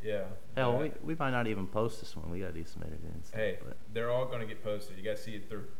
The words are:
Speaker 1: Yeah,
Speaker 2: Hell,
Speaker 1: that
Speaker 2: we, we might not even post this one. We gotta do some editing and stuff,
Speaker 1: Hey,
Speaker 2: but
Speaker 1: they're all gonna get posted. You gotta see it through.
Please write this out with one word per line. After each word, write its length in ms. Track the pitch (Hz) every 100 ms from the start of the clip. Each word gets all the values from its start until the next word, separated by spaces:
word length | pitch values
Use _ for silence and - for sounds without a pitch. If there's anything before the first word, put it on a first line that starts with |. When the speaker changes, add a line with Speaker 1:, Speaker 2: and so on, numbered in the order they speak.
Speaker 1:
Yeah, 220 | 107 104 95 - - -
Speaker 2:
Hell, 180 | 127
Speaker 1:
that 280 | 120 151 -
Speaker 2:
we, 100 | 147
we 20 | 160
might 160 | 139
not 160 | 127 113
even 180 | 101 92
post 360 | 107 117 -
this 140 | - -
one. 140 | 80
We 100 | 87
gotta 100 | 95
do 120 | 80 80
some 180 | 82
editing 260 | 82 78 78
and 120 | 80 76
stuff, 140 | 113
Speaker 1:
Hey, 180 | 107 92 -
Speaker 2:
but 120 | - -
Speaker 1:
they're 180 | 107 117
all 140 | 123 127
gonna 200 | 123 110
get 180 | 110
posted. 320 | 110 104 101 95
You 60 |
gotta 140 | 101 104
see 160 | - 107
it 140 | 95
through. 160 | 107 95 -